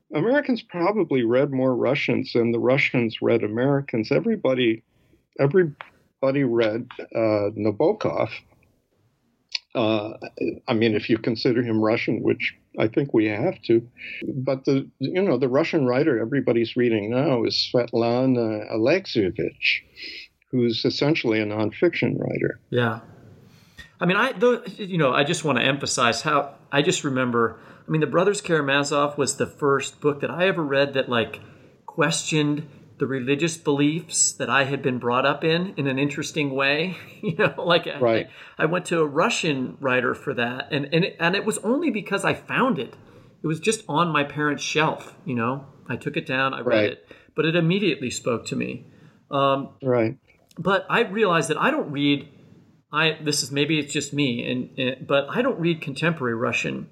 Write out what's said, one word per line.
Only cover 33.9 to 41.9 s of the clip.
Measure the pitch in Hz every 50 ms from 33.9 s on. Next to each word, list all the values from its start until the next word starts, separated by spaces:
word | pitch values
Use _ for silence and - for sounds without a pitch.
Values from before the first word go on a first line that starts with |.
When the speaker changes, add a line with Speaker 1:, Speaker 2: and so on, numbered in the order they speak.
| 156 165 160 - - - - -
Speaker 2:
that | - - 135 113
I | 123 135 139
had | 127 139 131
been | 113 135 127 123
brought | 120 120 120 127 131
up | 139 147 143 -
in, | 160 160 170 180 196 196
in | - 139 139
an | 131 135
interesting | 143 143 139 160 147 - - 156 147 139
way. | 131 135 139 135 143 151 165 185 170 -
<laughs> | - - - - -
You | 208 160 165
know, | 214 160 - - 175
like, | 175 170 165 - 165
I, | 151 143
Speaker 1:
Right. | 131 117 113 110 - - - - - - - -
Speaker 2:
I, | 151
I | 160
went | 170 180 170 -
to | 180 165
a | 156
Russian | 147 135 151 - 240 233 - - 170 143 131 127 113 - -
writer | 143 131 127 127 117 127 127
for | - - 151 131
that, | 117 120 120 123 131 - -
and, | 156 143 143 143 -
and | 165 185
it, | 185 - -
and | 165 170 185
it | 196 190
was | 214 208 -
only | - 202 247 294 349
because | 294